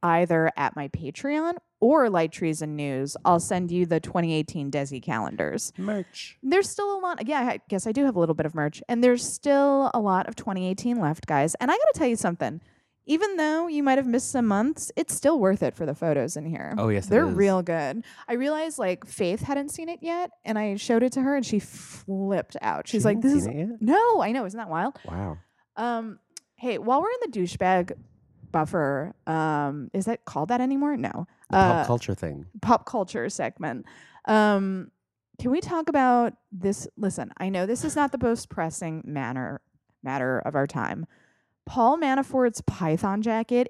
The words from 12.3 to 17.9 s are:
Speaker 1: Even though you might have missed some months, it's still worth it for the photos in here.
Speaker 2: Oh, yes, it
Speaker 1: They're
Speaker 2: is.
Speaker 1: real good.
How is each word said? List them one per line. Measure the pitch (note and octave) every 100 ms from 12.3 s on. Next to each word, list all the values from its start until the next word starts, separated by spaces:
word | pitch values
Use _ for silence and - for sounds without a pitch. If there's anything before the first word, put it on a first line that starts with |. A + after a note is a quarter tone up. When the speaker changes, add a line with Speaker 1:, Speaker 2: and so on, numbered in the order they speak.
| F3 B2 D#3+ - _ _ _ -
Speaker 1:
Even | D#4+ G#4 F4+
though | D4+ D#4 E4+
you | D4
might | C#4 C4
have | B3+
missed | A#3+ -
some | B3+ A3+
months, | G3+ B3+ D#4+ - -
it's | D#4+ -
still | C#4 D#4+
worth | F#3+ G#3
it | C#3
for | - D#3
the | D3+
photos | E3 C#3+ B2 D3+
in | D#3
here. | D#3 D2+ G#3
Speaker 2:
Oh, | A2+
yes, | G2+ F#3+
it |
Speaker 1:
They're | G3+ -
Speaker 2:
is. |
Speaker 1:
real | F3+ G3 F#3+
good. | F3 E3 C#3